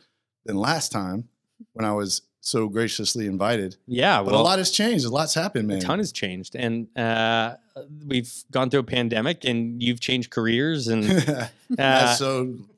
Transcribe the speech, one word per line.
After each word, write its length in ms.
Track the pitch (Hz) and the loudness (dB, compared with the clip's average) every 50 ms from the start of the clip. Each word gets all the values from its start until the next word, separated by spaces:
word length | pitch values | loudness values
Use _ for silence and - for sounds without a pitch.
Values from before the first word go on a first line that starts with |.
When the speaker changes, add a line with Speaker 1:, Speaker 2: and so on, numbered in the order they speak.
| _ _ _ _ _ _ _ _ - | _ _ _ _ _ _ _ _ -8
Speaker 1:
than 100 | 110 104 | -4 -2
last 340 | 98 107 135 160 156 - - | 0 0 0 0 0 -2 -4
time 380 | - 110 95 90 92 107 117 - _ _ _ _ _ - 233 - - | -4 -4 -4 -4 -4 -6 -8 -10 _ _ _ _ _ -20 -20 -14 -8
when 100 | 113 110 | -4 -2
I 80 | 107 104 | -2 0
was 300 | 104 104 95 92 - - _ _ _ | -2 -2 -2 -4 -4 -6 _ _ _
so 280 | - - - 120 110 104 | -6 -2 -2 0 0 0
graciously 580 | 98 113 117 107 - - 107 - - 120 110 | 0 -2 -2 -2 -2 -4 -4 -4 -2 -2 -2
invited?" 500 | 101 95 92 98 110 120 110 98 92 92 - _ | -2 -2 0 0 2 2 0 -2 -4 -8 -12 _
Speaker 2:
Yeah, 360 | - 123 120 135 196 185 110 98 | -6 -2 0 2 4 4 2 2
Speaker 1:
But 100 | 98 104 | 4 4
Speaker 2:
well, 80 | 110 | 4
Speaker 1:
a 40 | - | 6
lot 140 | 175 190 190 | 4 4 2
has 120 | 185 185 | 2 0
changed. 340 | - - 208 226 240 170 127 | 0 0 2 2 2 2 0
A 60 | 117 | 0
lot's 240 | 120 143 160 151 - | 0 0 0 0 -2
happened, 340 | 160 170 202 - 131 107 107 | -2 -2 -2 -2 -2 -2 -2
man. 100 | 101 95 | -2 -2
Speaker 2:
a 20 | 92 | -2
ton 160 | 92 151 196 | -2 -2 -2
has 140 | 214 - - | -2 -4 -4
changed, 420 | - - 190 92 92 92 - - | -6 -6 -6 -6 -8 -10 -10 -6
and, 300 | 127 123 117 113 117 113 107 - | -4 -2 -2 -2 -2 -6 -6 -6
uh, 600 | 127 120 113 113 113 113 113 113 113 110 117 127 - _ _ - 135 135 147 151 151 151 | -2 -2 0 2 2 2 2 2 2 0 -2 -4 -10 _ _ -18 -18 -18 -16 -16 -12 -6
we've 240 | 143 135 123 117 - - - - - | -4 -2 -2 -2 -4 -8 -16 -10 -4
gone 200 | - 131 131 127 | 0 0 2 2
through 100 | 131 139 | 2 2
a 40 | 127 | 2
pandemic, 600 | - 131 123 120 113 117 110 113 151 175 - - | 2 0 0 0 2 0 0 0 -2 -2 -2 -2
and 380 | 127 120 117 117 117 117 120 120 | -2 0 0 0 -2 -4 -2 0
you've 180 | 120 120 120 | 0 0 0
changed 300 | - - 131 127 117 - | -2 -2 -2 -2 -2 -2
careers, 580 | - 123 113 113 113 120 143 160 165 147 123 113 | -2 0 2 2 2 2 2 0 0 -2 0 0
and 160 | 113 110 107 107 190 175 135 143 147 127 117 - - _ | 0 2 2 4 4 4 2 2 0 -2 -4 -8 -10 _
Speaker 1:
<laughs> 180 | _ - 254 - | _ -6 -2 2
Speaker 2:
uh, 360 | 139 135 131 131 127 120 120 | 4 4 6 6 6 4 4
Speaker 1:
So 400 | 120 135 135 135 127 127 127 120 98 - - _ | 2 2 0 0 0 -2 -4 -6 -10 -14 -20 _